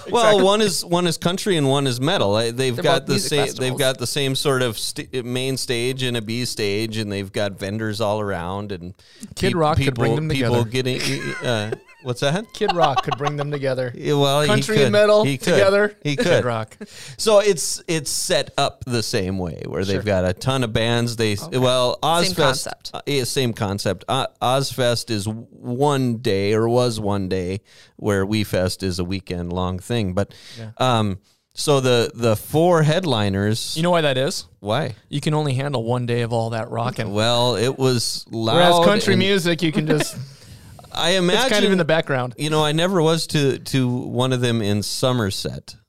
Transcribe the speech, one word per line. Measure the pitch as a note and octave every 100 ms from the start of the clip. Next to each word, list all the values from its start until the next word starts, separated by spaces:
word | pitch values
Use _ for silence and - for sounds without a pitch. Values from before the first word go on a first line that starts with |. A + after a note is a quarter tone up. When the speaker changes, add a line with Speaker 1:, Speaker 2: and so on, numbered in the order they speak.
| -
Speaker 1:
Well, | A3+ A3
Speaker 2:
Exactly. | G#3
Speaker 1:
one | F#3 G#3
is, | G#3+ - F3
one | F3 F3
is | D#3+
country | E3+ G3 - F3
and | C#3
one | C#3 C#3
is | B2
metal. | C#3 F#3 G#2 G#2
I, | A#2
they've | A#2+ C3 A#2+
Speaker 3:
They're |
Speaker 1:
got | D#3+ C3+
Speaker 3:
both | C#3
Speaker 1:
the |
Speaker 3:
music | C#3 -
Speaker 1:
same, | D3
they've | C3+
Speaker 3:
festivals. | A#2+ B2+ B2+
Speaker 1:
got | C3 B2+
the | A#2+
same | D3+ C#3 C3
sort | D3+ C3
of | B2+ G#2
st-, | - - C#3 C3 A#2+
main | B2+ C3 C3
stage | - A#2+ B2 C3
and | B2+ A#2+
a |
B | G#2+ A#2 B2
stage, | - G#2 G2+ A2+ A2
and | G#2
they've | G2 G2
got | A2+ G2+ F2+
vendors | G2 G#2+ A2 G#2
all | G#2+ G#2+
around, | G#2 F2+ E2+ G2 G#2
and | F#2 F2 - - - - -
Speaker 2:
Kid | F#3
Speaker 1:
peop-, | F3+
Speaker 2:
Rock | D3+ D#3+
could | C#3
bring | B2 -
Speaker 1:
people, | -
Speaker 2:
them | D#3
Speaker 1:
people | D#3+ A#2 A#2+
Speaker 2:
together. | A2+ B2+ B2+ C3
Speaker 1:
getting, | G#2 C#3 C#3+ C3 C3+
uh, | A2+ G#2+ - - -
what's | C3 A#2+
that? | C#3+ F3 A#3
Speaker 2:
<laughs> |
Kid | - G#3
Rock | E3+ D#3 C3
could | - A#2
bring | C#3+ D3
them | C#3+
together. | D3 C3+ B2 B2+ A#2+
Speaker 1:
Yeah, | -
well, | D3 C#3 C#3+
he | D3+
Speaker 2:
Country | - C#3 G#3+
Speaker 1:
could. | C3+
Speaker 2:
and |
metal | G#3 G#3 G#3
Speaker 1:
He | C#3 C3+
could. | -
Speaker 2:
together. | E3+ G3 G3+ G#3 -
Speaker 1:
He | D3 C#3
Speaker 2:
Kid | F3+
Speaker 1:
could. | C#3 B2
Speaker 2:
Rock. | A2+ A2 - G#3 - - C3+
Speaker 1:
So | G#3+ G#3
it's, | G#3 F#3 - - -
it's | D#3+ C#3+
set | - - E3 C3 -
up | C#3 - -
the | A#2+
same | G#2+ A#2+ F#2 F#2+
way, | F2+ G1+ G1+
where | E2+ F#2+
they've | F#2+
Speaker 2:
Sure. |
Speaker 1:
got | G2 F#2+ F#2
a |
ton | F#2 B2+ C3+
of | A#2+
bands. | A2+ A2+ A#2+ A#2+ A2+
They | A2
s-, | G2+
Speaker 3:
Okay. | D#3+ C3
Speaker 1:
well, | B2+ B2+ B2 -
Speaker 3:
Same | C#3+ E3+ F#3
Speaker 1:
Ozfest, | F3+
Speaker 3:
concept. | C#3+ B2+ - - -
Speaker 1:
uh, | - -
yeah, | C#3+ B2
same | - B2+
concept. | G#2+ G#2 G2 A2 F2+ -
O-, | B2+ A2 -
Ozfest | A#2 C3 C3+ C3 A#2+ A#2+ -
is | A2 G2
w-, | A2 A#2+
one | - B2 B2 D3 C3+ B2+ A2+
day | A#2+ G2 G2+
or | A2 A#2
was | A#2+ B2 A2
one | G#2 G2+ F#2
day, | F#2+ F2+ F#2+ _ - - -
where | G#2+ G2 G2
We | A2 G2+
Fest | G2+ F#2 -
is | F#2+ F2
a |
weekend | F2 F#2+ - F2+ F2
long | F2 F#2 F#2
thing. | - A#2+ G2
But, | F2+ G2 - - -
Speaker 2:
Yeah. | A2 -
Speaker 1:
um, | B2+ A#2 G#2+ F#2 _ _ _
so | - - C#3
the, | B2+ B2 A2+
the | A2+ A#2 G#2+
four | - D3+ F3 E3+
headliners. | D3+ D#3+ F3+ A#2 G#2 G2 G#2 A2 - D#3+
Speaker 2:
You |
know | E3+
why | F3
that | D3 C3
is? | C3+ - - _
Speaker 1:
Why? | G2+ A#2 D#3 - -
Speaker 2:
You | D3
can | D#3
only | D3+ D3+ B2+
handle | C#3+ C3
one | A2+ B2 A#2+
day | A#2+
of | A#2
all | A#2 A2+
that | A2+ A#2
rocking. | A#2 A#2+ A#2 G#2+
Speaker 1:
Well, | G#2 A2 A#2+ B2 G#2
it | A#2+ C3+
was | C3 B2 - - -
Speaker 2:
Whereas | A2+ A2+ D3+ F3 F3
Speaker 1:
loud | E3+
Speaker 2:
country | G#3 G3+
Speaker 1:
and | F#3
Speaker 2:
music, | F#3+ G3+ E3+ E3+
you | D#3+
can | D3+ D3+
just | D#3 - - B2+ - - -
Speaker 1:
<laughs> | - - -
I | - D#3+
Speaker 2:
it's | F#3+
Speaker 1:
imagine | F3+ F#3+ C4
Speaker 2:
kind | G#3 G3
of |
in | F#3+
the | D3+
background. | D#3+ D#3+ C3 B2 A#2
Speaker 1:
You | D3
know, | D#3
I | D3+
never | D3+ F3 F#3+
was | D#3 E3 -
to, | D#3 C#3 -
to | - C3+ B2
one | B2 - A#2 B2+
of | B2+
them | B2 A#2
in | G#2 G#2
Somerset | F#2+ - C3 B2+ G2+ - - C2 - -